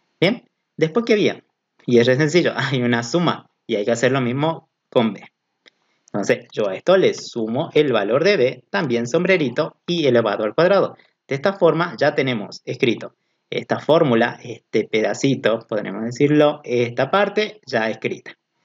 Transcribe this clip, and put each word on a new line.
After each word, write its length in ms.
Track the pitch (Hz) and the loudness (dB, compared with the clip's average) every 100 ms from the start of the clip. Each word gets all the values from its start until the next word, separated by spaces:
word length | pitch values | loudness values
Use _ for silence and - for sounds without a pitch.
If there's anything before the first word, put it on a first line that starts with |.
| _ _ | _ _
¿Bien? 300 | 170 240 _ _ _ - | 0 0 _ _ _ -2
Después, 300 | 160 233 233 | 0 0 2
¿qué 80 | |
había? 300 | 214 147 92 _ _ _ _ - | 2 2 -2 _ _ _ _ 2
Y 140 | 120 | 4
es 80 | 117 | 4
re 100 | 127 | 4
sencillo, 340 | 151 170 139 | 2 2 0
<laughs> 40 | 104 | -2
hay 240 | 131 131 | -4 -2
una 220 | 120 120 | 0 0
suma, 460 | 120 175 160 98 - _ - | 0 0 0 -2 -10 _ -6
y 100 | 107 | -4
hay 100 | 104 | -2
que 60 | |
hacer 200 | 117 127 | 0 0
lo 80 | 135 | 0
mismo 500 | 120 131 156 151 _ _ _ | -2 -2 -2 -4 _ _ _
con 240 | - 113 | 0 0
B. 80 | 95 - _ _ _ _ _ _ _ _ | -4 -16 _ _ _ _ _ _ _ _
Entonces, 340 | 104 98 120 - | -8 -2 -2 -2
yo 160 | - 104 | -6 -4
a 80 | 92 | -4
esto 220 | - 190 | 0 2
le 160 | 139 | 2
sumo 560 | 98 - 120 110 120 160 | 0 -8 -8 -6 -4 0
el 200 | 147 151 | 2 2
valor 320 | 113 101 123 175 | 0 0 0 2
de 100 | 202 | 2
B, 280 | 123 127 _ | 0 -2 _
también 380 | 202 156 117 120 | -6 -2 -2 -2
sombrerito 680 | 165 180 185 139 117 156 - - | -2 2 2 2 -2 -4 -6 -6
y 200 | 175 143 | 0 2
elevado 360 | 120 113 104 | 2 2 -2
al 100 | 107 | -2
cuadrado. 440 | 107 175 196 139 - _ _ _ | 0 2 2 0 -6 _ _ _
De 100 | 135 | -4
esta 180 | 196 | -2
forma 420 | 190 170 160 175 113 | 2 2 2 -2 0
ya 180 | 139 151 | 0 0
tenemos 460 | 135 117 95 - - | -2 -2 -6 -14 -12
escrito 500 | 127 123 104 98 _ _ _ _ | -2 0 -2 -8 _ _ _ _
esta 300 | - 113 113 | -10 -4 -6
fórmula, 580 | - 156 156 117 117 - | 2 4 4 2 2 -2
este 420 | 123 110 _ 117 107 | -14 -16 _ -2 0
pedacito, 760 | 110 104 104 135 127 110 113 - | -2 -2 0 0 0 0 -2 -4
podremos 340 | 107 98 98 | -6 -6 -8
decirlo, 560 | 110 120 143 151 147 147 | -8 0 2 4 2 0
esta 480 | - 120 117 120 139 | -4 -2 -2 -2 -2
parte 500 | 196 202 202 214 - - | 0 0 -2 -6 -8 -6
ya 240 | 120 110 | -4 -2
escrita. 480 | 107 - 98 - - _ _ | -4 -8 -8 -14 -20 _ _